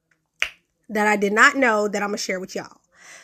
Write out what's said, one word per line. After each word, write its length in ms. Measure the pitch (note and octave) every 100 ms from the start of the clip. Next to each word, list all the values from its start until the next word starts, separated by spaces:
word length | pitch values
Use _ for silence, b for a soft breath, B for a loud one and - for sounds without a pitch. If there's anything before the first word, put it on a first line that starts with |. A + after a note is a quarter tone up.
| _ _ _ _ - - _ _ _
that 200 | G#3+ G#3
I 80 | G#3
did 160 | G3+
not 240 | G#3+ C4 C4+
know 320 | B3+ G#3+ G#3
that 160 | G3
I'ma 140 | G3+ G#3
share 200 | - F#3
with 160 | F#3
y'all. 280 | G3+ - - _ B B B